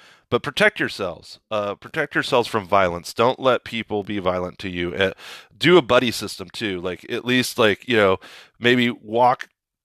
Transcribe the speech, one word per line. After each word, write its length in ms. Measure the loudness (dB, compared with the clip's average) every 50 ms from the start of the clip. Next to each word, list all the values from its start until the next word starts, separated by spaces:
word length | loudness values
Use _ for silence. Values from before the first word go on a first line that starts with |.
| -20 -20 _ _ _ _
but 140 | -4 -4 -4
protect 360 | -4 0 2 2 2 2 0
yourselves. 600 | -4 -6 -6 -6 -6 -8 -8 -10 -16 -20 -20 -20 _ _
Uh, 260 | -4 -4 -4 -4 -6
protect 400 | -10 -12 -10 -8 -6 -6 -4 -4
yourselves 320 | -4 -2 2 2 2 2
from 180 | 0 -2 -4 0
violence. 480 | 2 2 4 4 2 0 -4 -8 -6 -2
Don't 260 | 0 2 2 0 2
let 240 | 0 0 0 0 -2
people 400 | -6 -10 -10 -6 -6 -6 -6 -6
be 160 | -6 -6 -4
violent 380 | -2 -2 -2 -2 -6 -8 -10 -12
to 100 | -12 -8
you. 240 | -6 -6 -6 -4 -2
Uh, 180 | -2 -2 -2 -2 -6 -14 -20 -20 -20 -20 _ _
do 220 | 0 4 6 6
a 40 | 6
buddy 300 | 6 4 4 2 2 2
system 380 | -2 -6 -8 -10 -10 -12 -14 -14
too. 300 | -10 -6 -6 -6 -4 -6
Like, 240 | -6 -8 -8 -10 -10 -10
at 140 | -10 -6 -2
least, 320 | 0 0 0 0 -2 0
like, 300 | 2 2 2 2 0 -2
you 100 | 0 2
know, 200 | 4 4 4 2 0 -4 -10 -20 -20 -20 _ _ _
maybe 300 | 0 2 2 4 2 0
walk 600 | -2 -6 -8 -4 0 2 2 2 2 0 -6 -14 _ _ _ _ _ _